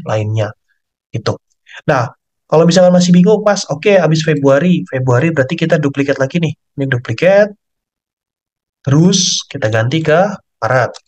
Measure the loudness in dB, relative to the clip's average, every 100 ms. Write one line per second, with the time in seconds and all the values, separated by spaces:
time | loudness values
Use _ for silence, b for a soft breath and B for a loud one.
0 | -6 -4 -4 -4 -6 -8 _ _ _ _
1 | _ -8 -6 -8 _ _ _ B -2 -2
2 | -2 -8 _ _ -2 2 4 4 4 4
3 | 4 4 4 2 0 -2 -4 -4 0 2
4 | 2 -2 -2 0 2 2 2 -2 -2 -6
5 | 0 0 0 -2 -4 -2 -2 0 -2 -2
6 | -2 -2 -2 -2 -4 -6 _ -8 -4 -4
7 | -4 -2 2 2 2 -4 _ _ _ _
8 | _ _ _ _ _ _ _ _ 0 2
9 | 4 2 -2 -6 -8 -6 -2 -2 -2 -2
10 | 0 0 0 -4 _ -8 -2 0 -2 -6